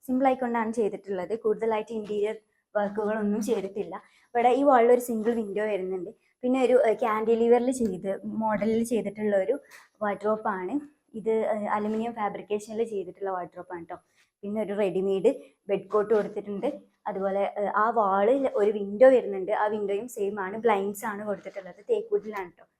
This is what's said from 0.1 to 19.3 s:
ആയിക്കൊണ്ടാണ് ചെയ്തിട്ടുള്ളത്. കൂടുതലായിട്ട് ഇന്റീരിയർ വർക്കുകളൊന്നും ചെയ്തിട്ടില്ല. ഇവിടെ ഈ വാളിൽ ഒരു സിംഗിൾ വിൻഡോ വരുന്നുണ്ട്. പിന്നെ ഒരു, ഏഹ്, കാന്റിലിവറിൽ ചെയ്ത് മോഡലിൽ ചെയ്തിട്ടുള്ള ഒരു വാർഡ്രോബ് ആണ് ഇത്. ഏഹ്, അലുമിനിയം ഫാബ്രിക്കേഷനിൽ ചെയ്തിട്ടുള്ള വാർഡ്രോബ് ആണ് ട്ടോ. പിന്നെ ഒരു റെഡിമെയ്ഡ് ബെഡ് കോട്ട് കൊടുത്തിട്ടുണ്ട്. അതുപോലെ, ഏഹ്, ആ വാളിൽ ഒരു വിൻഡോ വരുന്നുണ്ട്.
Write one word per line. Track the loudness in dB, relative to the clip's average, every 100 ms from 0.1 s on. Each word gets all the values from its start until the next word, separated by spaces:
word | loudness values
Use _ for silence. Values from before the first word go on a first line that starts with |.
| 2 2
ആയിക്കൊണ്ടാണ് | 2 -2 -2 -2
ചെയ്തിട്ടുള്ളത്. | 0 -2 -2 -8 -6 -4 -4
കൂടുതലായിട്ട് | -2 0 0 -2 -4
ഇന്റീരിയർ | -8 -6 -4 -2 -4 _ _ _
വർക്കുകളൊന്നും | -2 -2 -2 -2 -2 0 -2
ചെയ്തിട്ടില്ല. | 0 -2 -4 -8 -8 -10 -16 _
ഇവിടെ | _ 2 4
ഈ | 4
വാളിൽ | 6 6 8
ഒരു | 6
സിംഗിൾ | 4 -2 0
വിൻഡോ | -2 -2 -4
വരുന്നുണ്ട്. | -2 -2 -4 -6 -8 -14 _ _
പിന്നെ | 0 2
ഒരു, | 4 6
ഏഹ്, | 6 2
കാന്റിലിവറിൽ | 0 0 2 2 6 6 4
ചെയ്ത് | 0 -2 -2 -4 -6 -6
മോഡലിൽ | -4 -2 0 0 0
ചെയ്തിട്ടുള്ള | 0 -2 -2 -4 0 0
ഒരു | 2 -2 -4 -20 -20 _
വാർഡ്രോബ് | -4 -2 -2 0 -2
ആണ് | -4 -4 -6 -6 _ _
ഇത്. | -8 -2 0 0
ഏഹ്, | -2 -2
അലുമിനിയം | -2 -2 -2 -4
ഫാബ്രിക്കേഷനിൽ | -4 -6 -6 -6 -6 -6 -4
ചെയ്തിട്ടുള്ള | -4 -4 -8 -8 -6
വാർഡ്രോബ് | -6 -8 -14 -14
ആണ് | -14 -12
ട്ടോ. | -16 _ _ _ _
പിന്നെ | -8 -4
ഒരു | -4 0
റെഡിമെയ്ഡ് | 0 0 0 2 2 0 -8 _ -4
ബെഡ് | -4 0
കോട്ട് | -2 2
കൊടുത്തിട്ടുണ്ട്. | 0 0 -6 -8 -6 -6 -6 _ _ -8
അതുപോലെ, | -4 -2 0 -2 -2
ഏഹ്, | -2
ആ | 2 2
വാളിൽ | 2 2 4 4 4 2
ഒരു | 2 2
വിൻഡോ | 2 -4 8 8
വരുന്നുണ്ട്. | 8 2